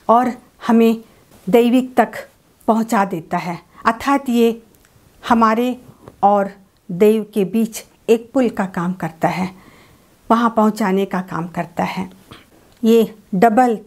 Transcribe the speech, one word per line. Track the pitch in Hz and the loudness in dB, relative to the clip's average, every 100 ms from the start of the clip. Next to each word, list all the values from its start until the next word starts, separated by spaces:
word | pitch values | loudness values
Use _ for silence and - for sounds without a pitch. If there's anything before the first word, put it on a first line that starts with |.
| - | 0
और | 233 254 254 _ _ - | 2 2 -6 _ _ 0
हमें | 226 226 226 - _ _ - - | 4 4 0 -8 _ _ -12 0
दैविक | 220 240 254 254 - | 2 4 2 0 -2
तक | 214 - - _ _ _ - | -2 -4 -18 _ _ _ -2
पहुँचा | 220 226 226 196 | -2 0 -2 -2
देता | 175 - 175 | -4 -6 -8
है। | 165 170 _ - 226 | -8 -12 _ -6 -4
अर्थात | 226 277 277 277 | -2 -2 -2 0
ये | 233 226 226 _ _ _ _ _ _ | 2 2 0 _ _ _ _ _ _
हमारे | - 226 220 220 247 247 - - - - | 0 2 2 2 -2 -6 -14 -20 -18 0
और | 202 202 196 - _ _ - | 2 2 -2 -8 _ _ -10
देव | 175 214 220 208 | 2 2 2 -2
के | 220 185 | -4 -2
बीच | 220 226 - - _ - | -2 -4 -6 -18 _ 0
एक | 226 233 | 0 0
पुल | 277 233 | -2 -2
का | - 190 | -2 -6
काम | 190 175 | -4 -6
करता | 185 160 - - | -6 -8 -4 -4
है, | 165 185 - - - _ _ _ _ - | -4 -8 -10 -20 -20 _ _ _ _ 0
वहाँ | 226 233 226 | 2 2 0
पहुँचाने | 214 214 202 190 196 | 0 0 -2 -2 -2
का | 180 | -6
काम | 185 170 175 | -8 -10 -8
करता | 175 165 - 185 | -10 -10 -6 -6
है। | 185 185 - - - _ _ _ - | -6 -12 -16 -20 -20 _ _ _ -4
ये | 226 226 220 - - 185 | 2 2 2 -6 -6 0
डबल | 233 220 247 208 | 2 4 0 0